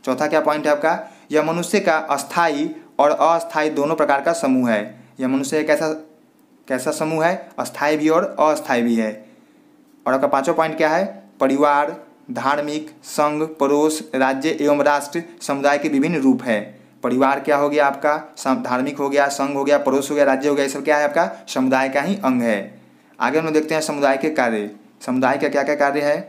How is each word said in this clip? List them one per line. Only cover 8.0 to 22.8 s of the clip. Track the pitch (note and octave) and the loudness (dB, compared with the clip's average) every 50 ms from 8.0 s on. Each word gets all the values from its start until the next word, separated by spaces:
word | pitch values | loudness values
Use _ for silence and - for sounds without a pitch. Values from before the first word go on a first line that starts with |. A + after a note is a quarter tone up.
| D3+ D#3 | 2 4
और | D#3+ E3 - - - - | 4 2 2 0 -2 0
अस्थायी | D3 D#3 D3+ D3+ - - C3 B2 | 2 2 2 0 -2 -2 0 0
भी | A#2 A#2+ A#2 | 2 2 2
है। | A2+ A2 G#2+ G#2+ - - - - _ _ _ _ _ _ _ _ _ _ _ _ _ _ | 0 0 -2 -4 -8 -16 -20 -20 _ _ _ _ _ _ _ _ _ _ _ _ _ _
और | B2+ B2+ | -2 0
आपका | C3+ - | 0 2
पांचवा | - - E3+ E3+ E3+ E3 | 2 2 0 0 0 0
point | E3 D#3+ D#3+ D#3 | 0 0 0 0
क्या | - E3 D3+ | 0 0 2
है? | D#3 F3 G3 G3 - - - - _ _ | 2 0 -2 -2 -6 -14 -20 -20 _ _
परिवार, | - C3+ C3+ C#3 D3 D3 C#3+ C#3+ D3 D3+ E3+ - - - - _ - - | 0 0 2 4 4 4 4 2 0 -2 -6 -12 -16 -20 -20 _ -14 -10
धार्मिक, | B2+ B2 B2 C3+ C#3+ D3 - D3+ D3 D#3 D#3 - - - - | -8 -4 0 0 0 0 -2 -4 -6 -8 -8 -10 -18 -20 -18
संघ, | - - - D3 D3 D3+ D3+ | -10 -2 0 0 0 2 -2
पड़ोस, | D#3 D#3+ D#3 - C#3 C#3 C#3+ D3 D3+ D#3 D#3 D#3 - - - | -4 -4 -2 -2 0 2 4 4 2 2 0 -2 -8 -6 -2
राज्य | C3+ C3 C3 C3+ C3+ C#3 E3 D#3+ - | 0 0 0 0 0 -2 -4 -2 0
एवं | C#3+ D3 D3 D3 | 0 0 2 4
राष्ट्र | C#3+ D3 D3 C#3+ C#3 - - E3+ E3 - - - | 4 2 2 2 -2 -4 -8 -8 -8 -10 -16 -14
समुदाय | - - C#3+ C#3 C#3 C#3+ C#3+ D3 | -6 -6 -4 0 2 0 0 2
के | C#3+ D#3 | 0 0
विभिन्न | D3+ C3+ C3+ D#3+ F3 D3+ | 0 0 0 0 0 2
रूप | C3+ C3+ B2 - | 4 2 2 2
हैं। | - B2+ A2+ G#2 G2+ - - - - _ _ _ | 0 -2 -2 -2 -2 -8 -16 -20 -20 _ _ _
परिवार | - B2 B2 B2+ C3+ C3+ C#3 C#3 | -4 -2 0 2 2 2 2 0
क्या | C#3 D3+ D3 | 0 0 0
हो | C#3+ D3 D3 | 2 2 0
गया | C#3+ D3 C#3+ | 2 2 2
आपका? | C#3 C3 - - D3 D3 D#3 D#3 - - | 2 0 0 0 0 0 0 -6 -12 -16
सम-, | - - C3+ C3 A#2+ A#2+ | -8 -2 -2 -2 0 0
धार्मिक | B2 B2 B2+ C3 C#3+ C#3+ C#3+ | -2 -2 -2 -2 -4 -4 -4
हो | C#3+ C#3 | -4 0
गया, | C#3 C#3 C#3 C#3+ | 2 2 2 2
संघ | - - C#3 C#3 C#3+ | 0 -2 -4 -2 -2
हो | C#3 C#3 | -2 2
गया, | C#3 D3 C#3 | 2 2 2
पड़ोस | C#3+ C3+ C3+ C3+ C3+ - | 2 2 0 0 0 0
हो | D3 | 0
गया, | D3 C#3+ | 2 4
राज्य | C3+ C3 C3 C#3 D3 | 2 2 2 0 0
हो | D3 | 0
गया, | C#3+ C#3 | 0 0
ये | C3+ | -2
सब | C3+ C#3+ - | -4 -6 0
क्या | D3+ D3+ | 0 2
है | D3 D3 | 2 2
आपका? | D3 C#3+ E3 F3 F#3+ - - - - | 0 2 0 0 -2 -4 -12 -14 -8
समुदाय | - C3+ C3 C3 C3 C3 C3+ C3+ | -4 0 0 2 2 2 2 0
का | C3+ C#3+ | 0 -2
ही | C#3 F3 G3 - - | -2 -2 -4 -2 0
अंग | C3 B2+ B2 | 0 0 0
है। | A#2+ A#2 G#2+ G2+ F#2+ - - - | 0 0 -2 -2 -4 -8 -16 -20